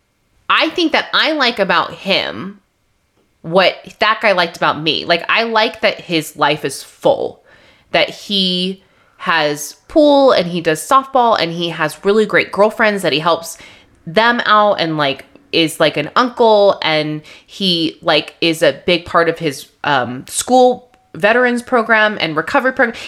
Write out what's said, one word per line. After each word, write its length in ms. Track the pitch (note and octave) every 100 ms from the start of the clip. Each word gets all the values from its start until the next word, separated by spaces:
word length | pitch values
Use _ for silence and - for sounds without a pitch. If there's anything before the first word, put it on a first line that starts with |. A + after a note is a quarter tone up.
| _ _ _ _ -
I 220 | G3+ D#4
think 220 | D#4+ D#4+
that 160 | B3 -
I 200 | G3 A#3+
like 260 | D#4 B3 A#3+
about 340 | F#3 E3+ -
him 680 | - F#3 E3+ C#2 F2 F3 G3+ _ _ _ _ _ _ _ _
what 560 | D#3+ F3 F#3 - - -
that 220 | G#3+ A3
guy 80 | A3+
liked 240 | F#3 F3 -
about 240 | D#3+ D3
me. 240 | D#3 G#2+
Like, 200 | D2 E3+ -
I 140 | F#3+
like 380 | A#3 A3 A3+ -
that 200 | F3 -
his 360 | - E3 D3+ -
life 280 | D3 D3+
is 160 | D3 -
full, 580 | - - - - C2 - _ _ _ _ _
that 180 | E3+ -
he 760 | - - G3+ F#3 F3+ F#3 F#3+ _ _ _ _
has 560 | - E3 D3+ D3 - - -
pool 420 | E4 D4 C#4 C4+
and 160 | G3 F3
he 140 | F3
does 200 | D#3+ D#3
softball 560 | - C4+ C4+ B3+ A#3+ A3
and 100 | E3+
he 200 | E3 E3+
has 340 | D#3+ D3+ -
really 200 | F#3+ G#3+
great 280 | G#3+ E3 -
girlfriends 500 | - G#3+ G#3+ A3 G3+
that 100 | F3
he 60 | C#3+
helps 400 | E3 E3 - - - - _ _ -
them 340 | E3+ A#3 A#3+
out 300 | - G#3+ G#3
and, 220 | G3 E3 D#3
like, 280 | C#3+ C#3 - _ _
is, 300 | - D#3+ -
like, 160 | D#3 D3
an 140 | D3
uncle, 640 | G#3+ B3 A#3+ A3+ G#3+ G3+ -
and 380 | D#3 D#3 D3+ D3+ - -
he, 540 | _ - F#3+ E3+ D#3+ -
like, 360 | E3 D3+ D3+ -
is 220 | E3+ D#3+
a 180 | D#3+ C3+ -
big 180 | F3 E3+
part 220 | F3 E3
of 120 | E3
his, 280 | E3 C3 - _
um, 420 | C#3+ C#3 A#2 B2+ -
school 600 | - - B3+ B3+ B3 - _ _
veterans 480 | - G3+ A#3 B3 A#3+
program 540 | A#3+ B3 A3+ A3 G#3+ G#3
and 160 | E3 D#3
recovery 360 | D#3+ C#4 B3+
program. 240 | B3+ A#3+ A3+